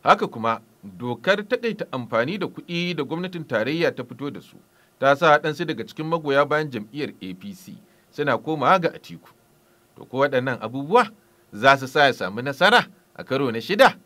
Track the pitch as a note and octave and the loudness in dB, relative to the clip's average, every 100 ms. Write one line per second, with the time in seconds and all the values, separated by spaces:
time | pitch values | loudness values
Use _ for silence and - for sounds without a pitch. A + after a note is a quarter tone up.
0 | C3+ G3+ - A#2 A2+ A2+ _ _ G2+ F#2 | 4 2 2 -4 -4 -4 _ _ -20 -10
1 | B2 A#2 F#3 E3+ G#3+ B3 A#3 G#3 - C3 | -8 -4 -2 -2 -2 -4 -4 -6 -8 -8
2 | A#2+ A2+ B2+ G3+ E3 - D3 E3+ F3 E3 | -2 -2 -2 -4 -8 -10 -8 -6 -4 -4
3 | C3+ D#3+ F#3 F3 D3+ A#2 A#2 D#3+ D#3 B2 | -6 -6 -8 -10 -4 -2 -2 0 -2 -2
4 | A#2+ A2+ C#3+ F#2 - - _ _ _ _ | -14 -10 -12 -12 -18 -20 _ _ _ _
5 | C3+ C#3+ E3 D3 D#3 D3+ D#3+ D3+ A2 - | 2 4 6 4 2 -4 -6 -6 -10 -10
6 | D#3 E3 D3+ C#3 C#3+ D3+ D3+ A#2+ G#2+ C#3+ | -6 -4 0 2 2 0 -2 -8 -10 -8
7 | C#3 - F#2 F#2 G2+ F#2 - - _ _ | -10 -10 -14 -12 -14 -16 -18 -20 _ _
8 | _ - D3 A#2 D3+ D#3 B2+ F#3+ E3 - | _ -6 -2 -2 -2 -2 2 2 0 -6
9 | - E3 - _ _ _ _ _ _ - | -18 -20 -20 _ _ _ _ _ _ -20
10 | - B2+ C#3 C3+ C3 A#2 G#2+ C3 C#3+ A3+ | -10 -2 0 0 -2 -6 -8 -8 0 2
11 | G#3+ - _ _ _ G#2 C3 C#3 C3 D3+ | 2 -6 _ _ _ 4 6 6 2 4
12 | C#3 A2+ F#2 G#2+ C3+ C3+ F#3 A#3 - _ | 4 2 -6 -6 -8 2 4 4 2 _
13 | _ - - C3 C3+ A2+ - G#3 B3 - | _ -18 -6 -2 -2 -4 -4 4 4 4